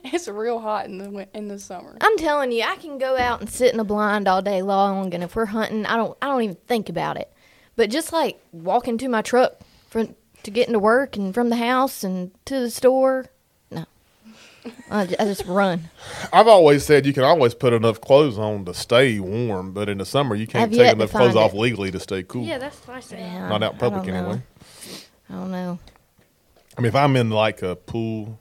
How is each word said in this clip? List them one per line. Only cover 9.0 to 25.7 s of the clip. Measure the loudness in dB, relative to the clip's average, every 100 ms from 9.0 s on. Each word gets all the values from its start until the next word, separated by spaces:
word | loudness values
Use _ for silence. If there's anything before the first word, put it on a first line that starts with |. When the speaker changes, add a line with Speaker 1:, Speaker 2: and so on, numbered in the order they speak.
| -2
Speaker 2:
my | -4
truck | 0 2 2 -2 -20 _ _
from, | -6 -6 -8 _ _
to | -6
getting | -2 0
to | 2
work | 4 2 0 -4
and | -4
from | -2 0
the | 0
house | 0 0 -2 -4
and | -6 -6 -8 _ -8
to | -4
the | -4
store, | 0 2 4 2 0 -6 _ _ _ _
no. | -14 -14 _ _ _ -20 -20 -20 -20 -20 -20 -6
I | -4 -2
ju-, | -2
I |
just | -2 -2 -4
run. | 0 0 -2 -8 -18 -16 -12 2
Speaker 3:
I've | 6 10
always | 10 10 6
said | 6 4 6
you |
can | 2
always | 4 4 4
put | 2 2
enough | 4 2 0
clothes | 6 6 6 0
on | -4 -4 -8
to |
stay | -10 2 4 4 2
warm, | -4 -4 -4 -4 -6
but | -6 -4
in | -4
the |
summer | -2 -2 0
you | -2 -2
can't | -2
Speaker 2:
I've | 0
Speaker 3:
take | 6
Speaker 2:
yet | 6
to | 6
Speaker 3:
enough | 0
clothes | 4 4
Speaker 2:
find | 6 2
Speaker 3:
off |
Speaker 2:
it. | 2
Speaker 3:
legally | -2 0 -4
to | -4
stay | -6 -6
cool. | -6 -8
Speaker 4:
Yeah, | -6 -8
that's | -10 -14 -18
what | -18
I |
said. | -16 -14
Speaker 2:
Yeah, | -12 -10 -4
Speaker 3:
Not | -2
out | -2
in | -2
public | -2 -2
Speaker 2:
I | -6
don't |
know. | -6 -6
Speaker 3:
anyway. | -6 -10 _ -20 -20 -18 -18 -20 _ _
Speaker 2:
I | -12
don't | -10
know. | -8 -8